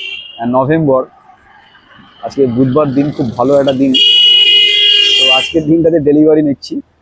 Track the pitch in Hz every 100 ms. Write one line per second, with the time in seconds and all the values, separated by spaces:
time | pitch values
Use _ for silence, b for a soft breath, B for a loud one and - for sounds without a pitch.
0 | - - - - 120 127 131 160 147 131
1 | - _ _ - _ - - - _ -
2 | - - 117 139 131 117 131 143 147 131
3 | 147 151 120 107 127 143 139 131 135 127
4 | - - - - - 294 294 294 587 -
5 | - 415 415 - - 160 151 165 160 165
6 | 143 151 156 156 147 131 - 277 - _